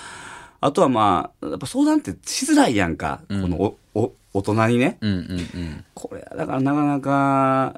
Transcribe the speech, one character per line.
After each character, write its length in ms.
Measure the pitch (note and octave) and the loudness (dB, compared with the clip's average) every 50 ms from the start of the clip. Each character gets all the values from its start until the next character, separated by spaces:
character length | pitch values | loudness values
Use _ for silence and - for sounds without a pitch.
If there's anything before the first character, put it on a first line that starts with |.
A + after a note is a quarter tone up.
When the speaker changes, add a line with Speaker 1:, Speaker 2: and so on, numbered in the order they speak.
| - - - - - - - - - - _ - | -10 -18 -18 -18 -18 -18 -18 -20 -20 -20 _ -2
Speaker 1:
あ 100 | C3+ C3+ | -2 0
と 100 | - G3+ | 2 4
は 80 | E3 C3 | 2 4
ま 420 | B2 A2 G#2+ G2+ F2 D#2 - - _ - | 4 4 4 4 4 4 2 -2 _ -12
あ、 60 | - | -10
や 80 | D#3 - | -8 -8
っ 20 | |
ぱ 80 | - C3+ | -8 -8
相 200 | - - C4+ D4 | -4 0 2 2
談 140 | D4+ D#4 D4+ | 4 2 2
っ 20 | |
て 140 | - - - - - | 0 -4 -8 -8 -8
し 200 | - - - C4 | -8 -6 -4 0
づ 100 | E4 D4+ | 2 4
ら 120 | D4 B3+ | 4 4
い 80 | D#3+ A2+ | 4 4
や 120 | G2+ F2+ | 2 2
ん 80 | D#2+ D2 | 0 -2
か。 260 | - E2+ D2 C2+ - - | -4 -4 -6 -6 -6 -8
Speaker 2:
う 100 | - G2+ | -6 -4
ん。 40 | G2 | -2
Speaker 1:
こ 60 | F#2 | 0
の 140 | F2+ E2 E2 | 0 0 0
お-、 160 | G2 A2+ - - _ _ - | 0 0 -2 -6 _ _ -4
お-、 180 | G#2+ A2+ G2 - _ _ _ - | -2 -2 -2 -4 _ _ _ -6
大 80 | G2 G2 | -4 -2
人 240 | G#2+ G#2 A2+ A2+ | 0 2 2 2
に 100 | A#2 A#2+ | 4 4
ね。 200 | A#2+ C3 F#3 A#3 - | 2 2 0 -2 -2
Speaker 2:
う 60 | A2 | -2
ん 40 | G#2 | -2
う 20 | F#2+ | -2
ん 40 | |
う 60 | F2+ D#2+ - F#2 | -2 -4 -6 -6
ん。 520 | F2 D#2+ - F2 F2+ E2+ D#2 D2 - - _ - | -6 -6 -6 -8 -8 -8 -8 -8 -12 -14 _ -18
Speaker 1:
こ 200 | - - - G2 | -16 -14 -14 -14
れ、 80 | - - - - | -14 -14 -12 -8
だ 80 | - - | -8 -6
か 80 | - C3+ | -4 -2
ら 80 | C3+ | 0
な 120 | C3 C#3 C#3+ | 0 0 2
か 120 | D3+ D3 | 2 0
な 140 | C#3+ C#3+ C3+ | 0 0 0
か、 760 | C#3 C#3 C#3 C#3 C#3 C#3 C3+ C3+ C3+ C3+ C3 C3+ C3 C#3 - | 0 0 0 2 2 2 4 4 4 4 2 2 0 -2 -4